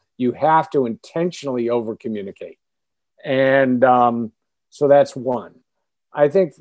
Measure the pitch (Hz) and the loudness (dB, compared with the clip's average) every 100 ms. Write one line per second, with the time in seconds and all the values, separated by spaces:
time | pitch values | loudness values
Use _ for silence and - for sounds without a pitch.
0 | _ - 123 123 147 160 156 151 120 110 | _ -4 -4 0 2 2 0 -2 -2 -4
1 | - 165 175 - 143 123 117 120 110 107 | -8 -4 -4 -6 -6 -4 -2 -2 -4 -8
2 | 117 107 98 92 90 - _ _ _ _ | -8 -8 -10 -14 -18 -18 _ _ _ _
3 | _ _ - 131 135 135 135 127 127 123 | _ _ -4 0 2 2 2 2 4 4
4 | 120 117 113 - _ _ _ - 147 143 | 2 0 -6 -12 _ _ _ -2 4 4
5 | 139 - 123 123 85 - _ _ _ _ | 4 -2 -6 -6 -8 -18 _ _ _ _
6 | _ 147 147 175 175 - | _ 0 2 2 -2 -4